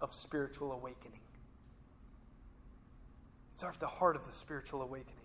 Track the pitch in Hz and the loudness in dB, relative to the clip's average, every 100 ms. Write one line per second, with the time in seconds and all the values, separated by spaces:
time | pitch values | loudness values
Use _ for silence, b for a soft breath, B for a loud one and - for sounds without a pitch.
0 | - - - 151 143 - 143 127 127 123 | 0 0 0 2 2 0 -2 0 -4 -6
1 | - - - - - - - - - - | -10 -12 -14 -14 -16 -16 -16 -16 -18 -16
2 | - - - - - - - - - - | -16 -16 -16 -16 -16 -14 -14 -16 -16 -16
3 | - - - - - - 180 - - - | -16 -16 -16 -16 -10 -2 -2 0 -2 10
4 | 180 151 135 - - 147 - 143 131 135 | 10 10 4 -2 0 -2 0 0 0 -2
5 | 135 - | -6 -10